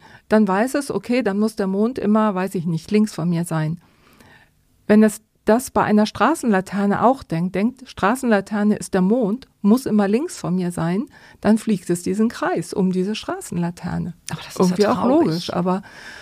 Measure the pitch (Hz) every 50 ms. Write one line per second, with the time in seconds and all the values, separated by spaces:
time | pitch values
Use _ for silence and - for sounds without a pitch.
0 | _ - - - _ - 208 220 220 196 185 196 220 254 - 294 277 - - 202
1 | 196 - 247 254 254 208 196 202 214 220 - - 202 190 190 196 214 233 262 -
2 | - 208 214 220 214 214 196 185 185 196 - 196 147 180 165 165 - - 202 214
3 | 214 214 - - - 175 175 165 170 - 165 160 156 156 170 - _ _ _ _
4 | _ _ _ _ - - - - _ _ _ _ _ _ _ _ _ - 208 214
5 | 214 214 - - _ _ _ _ - - 214 240 254 - - - 185 - 208 208
6 | 214 214 - - 202 240 330 330 - 240 208 185 190 - - 202 202 202 202 -
7 | - 226 269 262 - - 165 165 175 185 180 180 202 240 262 - 254 - - -
8 | - - 240 262 - 240 220 196 196 - 214 208 208 214 208 - - - - 190
9 | 180 190 214 262 247 185 208 269 - _ _ _ - 202 214 254 262 - 214 208
10 | 202 190 208 240 311 359 - - - 160 175 185 180 175 175 - 165 165 175 196
11 | 277 - _ - - - - - - 196 214 220 - - 220 185 - - 180 175
12 | - 190 185 202 214 233 - - 302 330 370 - - - - - 190 185 180 185
13 | 180 196 214 208 - - 349 392 381 - 202 175 175 170 175 - - 170 165 170
14 | 170 175 165 _ _ - - - - - - - 185 180 180 175 208 208 - 180
15 | 196 233 269 320 330 185 156 175 175 - - 180 175 185 180 190 202 - - -
16 | - - - -